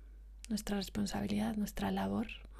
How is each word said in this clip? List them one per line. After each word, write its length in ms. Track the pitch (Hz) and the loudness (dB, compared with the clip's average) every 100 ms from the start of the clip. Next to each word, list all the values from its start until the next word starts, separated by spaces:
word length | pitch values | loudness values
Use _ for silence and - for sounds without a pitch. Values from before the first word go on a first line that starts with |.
| - - - - - | -16 -16 -14 -14 -2
nuestra 280 | 214 - 202 | -2 2 0
responsabilidad, 800 | 190 - 202 208 202 208 220 214 | 2 0 0 2 2 4 4 2
nuestra 360 | 208 - 196 | 0 0 2
labor, 360 | 190 196 202 240 - - | 2 2 2 0 -4 -12